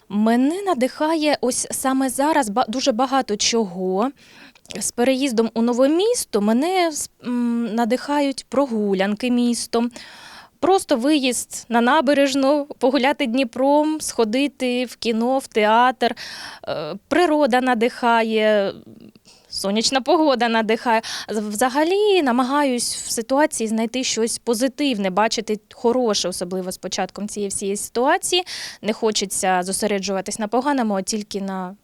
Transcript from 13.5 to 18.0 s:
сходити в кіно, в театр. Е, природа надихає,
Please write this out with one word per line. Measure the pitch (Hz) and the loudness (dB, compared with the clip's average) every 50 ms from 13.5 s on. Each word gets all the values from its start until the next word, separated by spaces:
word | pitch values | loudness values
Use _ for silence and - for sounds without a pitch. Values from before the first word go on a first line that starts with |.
| - 240 262 277 285 302 302 311 311 302 | -2 0 2 4 4 4 4 2 0 -4
сходити | - - - - 233 214 214 262 285 285 - - 254 247 247 247 254 | -6 -6 -2 0 0 0 2 0 0 -2 -2 -4 -4 -2 0 -2 -2
в | 233 - | -4 -6
кіно, | - - 220 226 220 233 247 262 269 | -6 -4 -2 0 0 0 0 0 -2
в | 269 | -4
театр. | - - 220 208 208 220 233 247 254 247 - 247 233 240 - - - - - - - - - - - | -2 0 2 4 4 6 6 4 4 2 2 -2 -2 -2 -4 -12 -16 -16 -16 -16 -16 -18 -16 -10 -8
Е, | 139 143 160 151 180 196 _ - | -6 -6 -6 -8 -8 -10 _ 0
природа | - 330 359 339 302 302 294 247 233 254 | 2 2 4 4 4 2 2 4 2 2
надихає, | 247 254 247 220 226 247 - - | 2 2 2 2 0 -2 -2 0